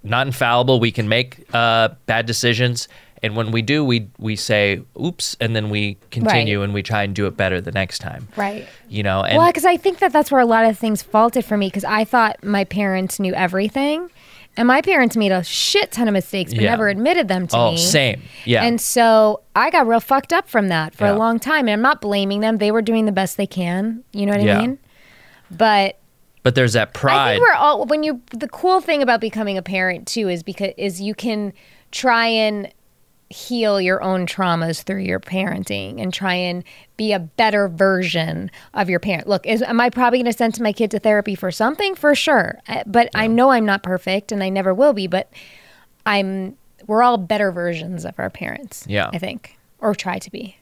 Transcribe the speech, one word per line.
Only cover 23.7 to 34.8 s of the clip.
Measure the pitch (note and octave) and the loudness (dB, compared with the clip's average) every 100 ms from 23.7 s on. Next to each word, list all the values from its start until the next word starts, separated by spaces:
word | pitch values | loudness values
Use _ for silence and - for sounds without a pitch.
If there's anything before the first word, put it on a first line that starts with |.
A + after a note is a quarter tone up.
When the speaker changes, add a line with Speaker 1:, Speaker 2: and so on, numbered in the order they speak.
| F3+ G#3+ A3+ - | -2 -2 -6 -10
Speaker 2:
You | G#3 G3+ | -4 0
know | |
what | G3+ | 2
I | G#3 | 2
Speaker 1:
Yeah. | G3+ | 2
Speaker 2:
mean? | A#3 C#4 _ _ _ - - _ _ | 0 -4 _ _ _ -20 -20 _ _
But | E3 A3 G#3 G3 - _ _ _ _ | 0 4 4 2 -4 _ _ _ _
Speaker 1:
But | B2+ B2+ | 0 4
there's | B2 | 2
that | A2+ G#2+ | 2 0
Speaker 2:
I | |
Speaker 1:
pride. | - C#3 C#3 C3 G#2 | -2 2 2 2 4
Speaker 2:
think | A#4+ | 4
we're | D#4 | 4
all, | C#4+ C4+ A#3+ | 4 2 0
when | D4+ | 0
you, | D#4 B3+ _ | 0 -6 _
the | A#3 C4 | -10 -10
cool | - F#4 F#4 | -2 2 2
thing | E4 D4+ | 2 0
about | B3+ A#3 | 2 0
becoming | A3+ G#3+ G#3 F#3+ | 0 -4 -4 -4
a | |
parent | F3+ F#3+ F#3 F3+ - | -4 -2 -2 -4 -6
too | A#3 G3+ | -4 -2
is | F3 | -4
because, | E3 F3 G3 - | -6 -6 -8 -4
is | G3+ F3+ | -6 -4
you | G3+ G#3 | -8 -6
can | A#3+ G#3+ G#3 - _ _ _ | -4 -4 -6 -10 _ _ _
try | - B3+ A#3 A3+ | -2 2 2 2
and | A3+ G#3+ G#3 G3 _ _ _ _ _ _ | 2 0 -2 -8 _ _ _ _ _ _
heal | - - A#3+ A3 G3+ | -20 -8 -2 0 2
your | F#3 F#3 | 0 0
own | F#3+ F#3 F3 | 0 -2 -4
traumas | - F#3 E3 E3 D#3+ | -2 0 0 -2 -4